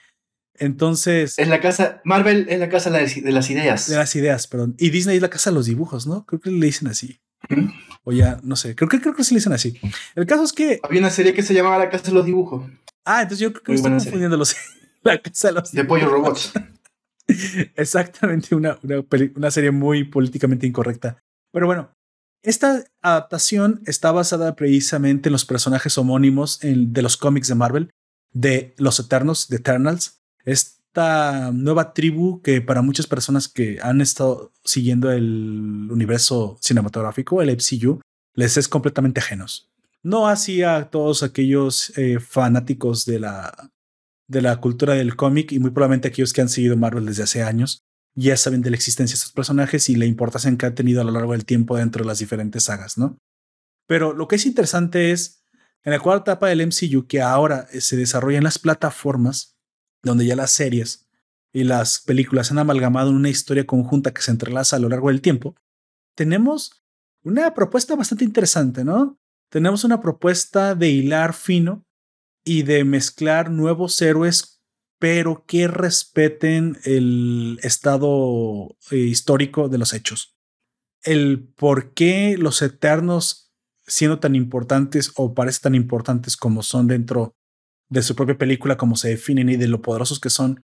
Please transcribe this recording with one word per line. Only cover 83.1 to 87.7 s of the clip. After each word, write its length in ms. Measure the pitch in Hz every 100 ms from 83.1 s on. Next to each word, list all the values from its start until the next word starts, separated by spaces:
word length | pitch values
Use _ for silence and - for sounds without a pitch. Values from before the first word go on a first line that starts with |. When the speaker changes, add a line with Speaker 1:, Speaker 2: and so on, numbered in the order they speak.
| 170 - - _ _ _ _ -
Speaker 1:
siendo 320 | - 151 156
tan 160 | 151 131
importantes 760 | 123 127 120 135 139 147 - -
o 180 | 127
parecen 280 | 123 127 131
tan 140 | 139 131
importantes 640 | 123 120 120 123 123 -
como 260 | 117 110
son 240 | - 127 120
dentro 460 | 123 120 123 113 _ _ _ _